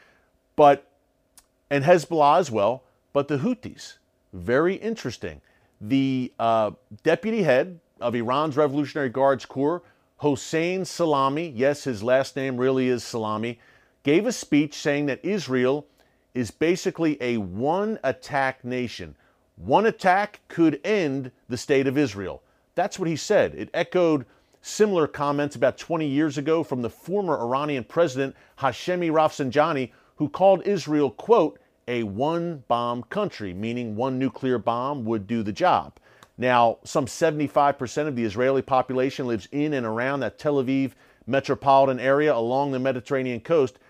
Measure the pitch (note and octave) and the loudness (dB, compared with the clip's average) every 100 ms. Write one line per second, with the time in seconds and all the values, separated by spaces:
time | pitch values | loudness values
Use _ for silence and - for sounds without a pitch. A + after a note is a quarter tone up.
0 | _ _ _ _ _ - C#3+ C#3+ - _ | _ _ _ _ _ 6 8 8 0 _
1 | _ _ _ - _ _ _ C#3+ C#3+ F3+ | _ _ _ -20 _ _ _ 0 6 6
2 | D3 E3 C#3+ E3 D3 G#2+ G2+ C3 _ _ | 4 2 4 4 2 0 0 0 _ _
3 | _ C#3+ C#3 C#3+ G3 B3 - - - - | _ -4 -2 -2 -2 -4 -8 -16 -20 -20
4 | _ _ _ F#2+ F2 B2+ F3 G3 A3 A3 | _ _ _ -10 0 2 2 -2 -6 -6
5 | B2+ - F2+ D2 _ _ _ _ G#2+ C3+ | -8 -8 -12 -14 _ _ _ _ -2 0
6 | C3+ C3 B2 - A#2 A2+ G#2+ - _ A2 | 2 -2 -4 -2 2 2 0 -4 _ -4
7 | D#3 E3+ A3 A3+ D#3+ B2+ F#3 E3+ _ _ | 0 0 -2 0 4 4 2 -8 _ _
8 | A#2+ A#2 A2+ C3+ D#3 C3 D3 C#3 C#3 D#3 | -4 -2 0 0 0 2 0 0 -4 -4
9 | C3 A#2+ C#3 C3+ - C3+ C#3+ E3+ - _ | -4 2 2 2 -4 -4 -2 -2 -8 _
10 | _ _ D3 C3+ - D#3+ E3+ F#3+ F3 - | _ _ -2 -2 -2 -2 -2 -2 -6 -2
11 | E3+ C#3 C3+ C#3+ E3+ A2+ C3 C#3+ C#3 G#2+ | 0 2 2 -2 -6 0 0 0 -4 -4
12 | A#2 C3 C3 C#3+ C3+ B2 B2+ C3 B2+ B2 | 2 2 0 -6 -6 0 0 2 2 0
13 | - A#2 G#2+ G#2+ A#2 A#2+ _ _ _ _ | -2 -6 -4 -4 -6 -10 _ _ _ _
14 | C#3 E3 A#3 - - D3 D3 - D#3 C#3+ | 2 2 2 -6 0 2 2 -4 -2 -2
15 | C#3+ B2 F3 G#3 B2+ B2+ B2 D3 - _ | -2 -4 -4 -4 -2 0 2 0 -6 _
16 | _ _ _ B2+ A2+ - E3 F3+ G3 D#3 | _ _ _ -6 -6 0 0 2 -2 -2
17 | D#3+ D3 B2 A#2 F#2 F#2+ C#3 F3+ G#3+ A3 | -2 0 -2 -2 -4 -4 -2 0 -2 -2
18 | C3+ - - D3 C3+ - A#2+ B2+ B2 - | -4 -6 -4 -2 -2 -4 -6 -6 -6 -8
19 | E2 C#2+ _ _ _ - F2 D#3+ A3 - | -14 -18 _ _ _ -14 0 2 2 2
20 | F#3+ F#3+ G#3 - _ - D#3+ D3 F#3 G#3+ | 2 2 -2 -10 _ 2 2 2 -2 0
21 | D3+ C3+ B2+ - - A#2+ - C#3 C3+ C3+ | 0 -4 -8 -16 -10 -10 0 2 2 2
22 | C#3 G2 F#2 C2+ _ _ _ - F#3 - | 0 -2 -10 -10 _ _ _ -6 -4 -4
23 | F3 D3+ - G3 F#2 C#2+ G#2 D#3+ E3+ F3+ | -4 -4 0 2 2 -2 -6 -4 0 2
24 | E3+ D3 - _ _ _ - - G#3+ F3+ | 2 2 -2 _ _ _ -12 0 2 2
25 | D3 - C#3+ C#3+ D3 C#3+ C3 - - E3 | 0 -2 -2 0 -4 0 0 0 -6 -4
26 | D3+ C#3 D#3 C#3+ C#3+ E3 - B2+ A2+ - | -2 0 0 -2 0 0 0 -4 -6 -8
27 | - G3+ F#3 B2+ A#2+ C3 D3+ C3+ A2 - | -4 -4 0 -2 0 -2 -2 -4 -2 0
28 | C3 B2+ C3+ - _ - C3+ A#2 - F3+ | 2 0 -4 -6 _ -2 -2 -2 -4 -2
29 | E3 D#3 D#3 - C3 C3 D#3+ C#3+ B2 - | 0 2 2 0 0 2 2 0 -4 -10
30 | _ - D3 - F#3+ F#3+ - G3 D3+ D3+ | _ -6 -6 4 4 4 2 -2 0 0
31 | C#3 - - A3+ D#3 - _ _ - B2 | 0 -2 2 4 4 -4 _ _ -6 -4
32 | G#2+ G2 D3 E3+ E3+ D3+ - A#2+ A#2+ A#2+ | -4 -2 -2 -2 -4 -8 -2 -2 -2 -6
33 | - G3+ G3 - G2+ F2+ A2 A#2+ A#2 G#2 | -6 -4 -4 -6 -10 -6 -4 -4 -6 -4
34 | C3 B2+ C3 - C3 B2 A#2 A#2+ C3 D3 | -4 -2 -2 -2 -2 0 0 -2 -2 -4
35 | A2 A2+ G2 A#2 G#2 G2 F3 A#2 C#2+ - | -2 -4 -2 -4 -4 0 2 2 0 -16
36 | _ _ - - B2 B2 A#2 - - D#3+ | _ _ -20 -4 2 4 4 0 -4 -4
37 | B2 - E3 D3+ C#3+ D3+ C#3+ C#3 B2 D3 | -4 0 0 0 0 2 2 0 -6 -4
38 | D3+ A#2+ A2+ G2+ C3 C3+ - C3 B2 B2+ | -4 -2 -2 0 0 0 0 0 0 -2
39 | C3+ C#3 B2 A#2 - C#3+ D3+ C#3 A2+ A2+ | -2 -2 -4 -4 -4 -4 -2 -2 -4 -4
40 | B2+ C#3+ A2+ - D#3 C#3+ B2 C3+ C3 - | -2 -2 -4 -4 -2 0 0 0 -2 -6
41 | _ _ - C3+ - B2+ C#3 C3+ C3+ B2+ | _ _ -2 -2 0 -2 4 4 4 2
42 | C3 C#3 D3+ A#2+ A#2 C3+ C#3+ C3 C3 B2 | 2 2 2 2 0 0 -2 -2 -2 -4
43 | - C#3 B2+ A#2+ - E3 C3 - | -4 -4 -2 -6 0 2 2 -2